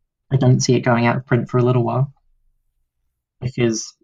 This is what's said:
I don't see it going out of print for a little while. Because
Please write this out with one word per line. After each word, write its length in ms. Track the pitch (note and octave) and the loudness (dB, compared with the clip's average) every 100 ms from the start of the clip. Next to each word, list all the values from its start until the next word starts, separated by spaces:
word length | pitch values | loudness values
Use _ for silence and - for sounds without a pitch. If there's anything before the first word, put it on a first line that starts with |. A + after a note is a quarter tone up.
| _ _ _ | _ _ _
I 60 | C3 | 0
don't 240 | B2+ B2+ | 2 2
see 160 | - A#2+ | 2 0
it 60 | |
going 240 | B2+ A#2 A#2+ | 0 0 0
out 100 | C3 | -2
of 100 | - | -2
print 240 | A#2+ - | -2 -2
for 80 | B2 | 0
a 60 | |
little 180 | B2 B2 | 0 0
while. 300 | A#2 B2 C#3+ - _ _ _ _ _ _ _ _ _ _ _ _ | -2 -2 -4 -6 _ _ _ _ _ _ _ _ _ _ _ _
Because 540 | B2+ - A#2 G#2+ - - | -8 -2 -2 -2 -10 -12